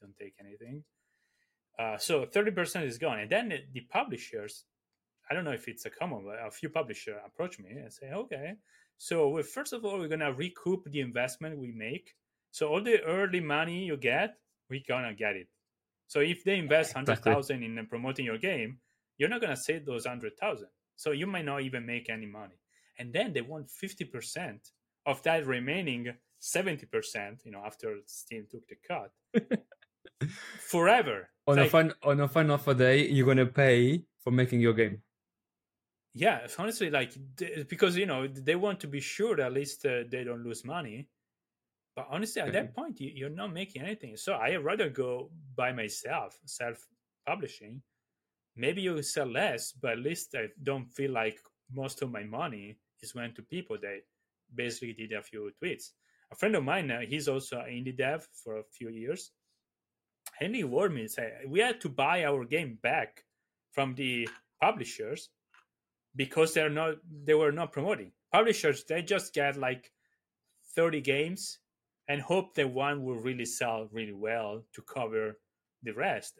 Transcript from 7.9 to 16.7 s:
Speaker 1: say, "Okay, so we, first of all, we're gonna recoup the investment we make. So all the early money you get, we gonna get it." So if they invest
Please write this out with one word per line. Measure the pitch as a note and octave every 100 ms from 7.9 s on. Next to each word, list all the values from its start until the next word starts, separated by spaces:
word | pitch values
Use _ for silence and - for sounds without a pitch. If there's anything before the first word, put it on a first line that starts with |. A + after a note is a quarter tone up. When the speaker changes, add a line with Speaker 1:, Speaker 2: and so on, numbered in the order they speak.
Speaker 1:
say, | - C3+
"Okay, | F3 B3+ C3+ D#3 G#3+ _ _ _ _
so | - E3 C#3+
we, | D#3
first | - C4 D4
of | B3
all, | G#3 G3
we're | D#3+
gonna | D#3 D3+
recoup | C3 F3 - F3+ F#3 D3+
the | C#3+
investment | B2+ A#2+ B2+ - D#3 D3
we | A#2+
make. | A2+ A2 D#3+ - _ _ _ _
So | - D3+
all | E3
the | A3+ G#3
early | D#3+ F#3 G3 F3+
money | D#3 D3 E3 F3
you | F#3+ C#3+
get, | B2 C#3 A3 - _ _ _
we | C3+
gonna | C3 B2+ A#2+
get | G#2 G#2+ G2
it." | F2+ _ _ _ _ _ _
So | D3
if | D#3 F3
they | G3 G3
invest | D3+